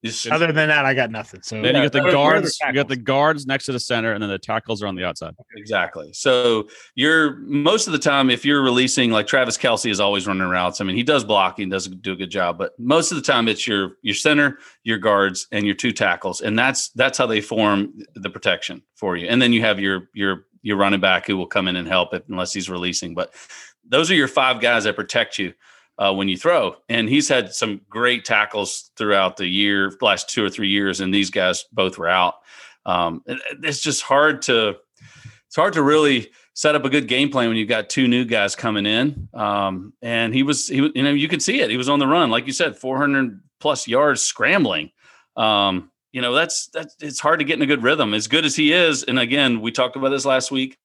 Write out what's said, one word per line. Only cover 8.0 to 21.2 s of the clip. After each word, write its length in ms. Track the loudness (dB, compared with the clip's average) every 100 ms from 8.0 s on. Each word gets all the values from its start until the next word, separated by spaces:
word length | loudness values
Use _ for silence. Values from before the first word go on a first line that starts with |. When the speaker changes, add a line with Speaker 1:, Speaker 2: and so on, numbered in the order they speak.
Speaker 1:
time, 280 | 2 2 4
if 160 | 2
you're 180 | 2 2
releasing, 500 | 4 4 2 2 2
like, 160 | 2 2
Travis 280 | 2 2 0
Kelce 320 | 0 0 0
is 120 | 0
always 260 | 2 0 -2
running 220 | -2 0
routes. 320 | 0 0 -2
I 40 |
mean, 120 | -4 -2
he 80 |
does 180 | 2 2
block, 340 | 2 2 2 -2
he 100 | -4
does 200 | -4 -6
do 280 | -10 -10
a 20 | -8
good 140 | -6
job, 260 | -2 -2 -2
but 180 | -6 -6
most 320 | 0 2 2
of 40 | -4
the 60 |
time 240 | 0 2 2
it's 180 | -2
your, 280 | -2 -2 -2 -6
your 140 | -6 -2
center, 420 | 2 4 2 -2 -18 _
your 160 | -6 -2
guards, 480 | 2 4 2 -2 -6
and 120 | -2
your 120 | -2 0
two 160 | -2
tackles, 480 | 0 0 0 -4 -6
and 180 | -2 0
that's, 300 | 0 0 -6
that's 260 | 0 0 2
how 100 | 0
they 140 | 0
form 520 | -2 0 2 2 -2 -8 -20 -12
the 120 | -12
protection 540 | -4 -2 0 -4 -12 _ _
for 200 | -4 -4
you. 120 | -2
And 120 | 2
then 120 | 4
you 80 | 4
have 180 | 2 0
your, 300 | 0 -2 -6
your, 320 | -4 -4 -4 _ _
your 140 | -4 0
running 240 | 2 2
back 280 | 2 0